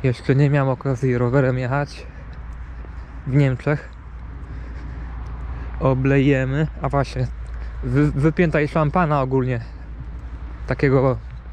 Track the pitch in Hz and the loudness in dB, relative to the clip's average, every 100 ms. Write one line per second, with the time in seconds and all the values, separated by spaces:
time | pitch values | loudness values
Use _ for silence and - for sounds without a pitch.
0 | 135 120 - 135 143 147 135 127 139 127 | 0 0 2 4 6 4 2 0 -2 0
1 | 135 123 120 135 131 127 127 135 143 - | 2 2 4 4 4 2 0 -2 -2 -8
2 | - - - - - - - - - - | -14 -14 -14 -14 -12 -12 -12 -12 -12 -14
3 | - - - 135 139 127 - 147 - - | -14 -10 0 4 4 2 0 -2 -2 -16
4 | - - - - - - - - - - | -16 -14 -12 -12 -10 -10 -10 -10 -10 -10
5 | - - - - - - - - 135 131 | -10 -8 -8 -8 -8 -8 -8 0 2 4
6 | 135 139 135 135 131 139 156 - 151 143 | 4 6 6 4 2 2 0 0 0 0
7 | 131 - 123 - - - - - 131 127 | 0 0 -4 -4 -8 -8 -8 -6 0 4
8 | 147 143 151 156 175 151 147 165 151 185 | 4 4 2 4 2 4 2 2 2 2
9 | 170 147 131 131 127 120 113 - - - | 2 2 2 2 2 -2 -4 -14 -14 -12
10 | - - - - - - - 127 143 131 | -12 -10 -10 -10 -12 -10 -4 2 4 6
11 | 131 117 - - - | 4 2 -4 -14 -14